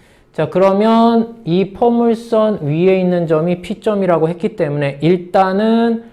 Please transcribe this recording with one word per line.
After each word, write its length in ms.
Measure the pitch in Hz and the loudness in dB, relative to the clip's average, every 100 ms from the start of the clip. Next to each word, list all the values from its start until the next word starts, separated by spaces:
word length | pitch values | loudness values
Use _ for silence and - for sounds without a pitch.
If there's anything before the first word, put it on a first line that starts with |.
| _ _ _ | _ _ _
자, 180 | - 156 | -6 -2
그러면 880 | 180 190 196 220 226 233 233 226 - | 0 2 2 2 4 4 2 -2 -6
이 280 | - 175 190 | -2 -2 -2
포물선 960 | - 240 233 233 226 - 220 214 196 151 | 0 0 2 0 -2 -2 0 0 -2 -2
위에 320 | 151 185 190 | 0 2 2
있는 300 | 180 175 165 | 2 0 0
점이 340 | 156 170 175 | 0 0 -4
P점이라고 680 | - 214 220 208 190 165 160 | -6 -6 -4 -2 0 0 0
했기 280 | 175 214 220 | -2 -6 -4
때문에 420 | 156 147 143 143 | -4 -2 -4 -2
일단은 1040 | 156 185 175 196 190 190 220 226 233 226 - | 0 0 0 0 0 0 0 0 0 -2 -8